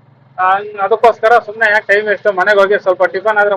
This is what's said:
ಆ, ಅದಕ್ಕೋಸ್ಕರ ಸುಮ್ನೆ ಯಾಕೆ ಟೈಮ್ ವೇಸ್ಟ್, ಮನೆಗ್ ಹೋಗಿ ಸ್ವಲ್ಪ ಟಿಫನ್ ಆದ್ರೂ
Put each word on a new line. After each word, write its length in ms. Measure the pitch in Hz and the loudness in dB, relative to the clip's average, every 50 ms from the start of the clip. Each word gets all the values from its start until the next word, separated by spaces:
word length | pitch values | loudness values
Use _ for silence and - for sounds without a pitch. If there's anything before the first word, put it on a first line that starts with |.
| _ _ _ _ _ _ - - 185 | _ _ _ _ _ _ -8 -2 0
ಆ, 20 | 185 190 202 208 208 208 196 196 | 0 0 0 -4 -8 -8 -6 -2
ಅದಕ್ಕೋಸ್ಕರ 480 | 196 220 214 - 233 214 - - 220 233 233 220 | -2 -2 2 2 2 2 2 2 2 2 2 0
ಸುಮ್ನೆ 200 | 214 208 226 226 214 208 | -2 -6 -2 0 0 0
ಯಾಕೆ 140 | 214 214 - | 0 0 0
ಟೈಮ್ 160 | 196 208 214 214 | -2 0 0 -2
ವೇಸ್ಟ್, 160 | 202 180 - 214 196 180 | -4 -2 -2 -2 -2 0
ಮನೆಗ್ 180 | 180 202 214 196 | 0 0 2 2
ಹೋಗಿ 160 | 196 190 202 185 - | 2 2 0 -2 0
ಸ್ವಲ್ಪ 180 | 190 185 180 185 180 - | -2 -2 0 0 -2 -2
ಟಿಫನ್ 240 | 190 185 220 214 208 | -4 -4 -2 0 0
ಆದ್ರೂ 140 | 202 208 202 | 0 0 -2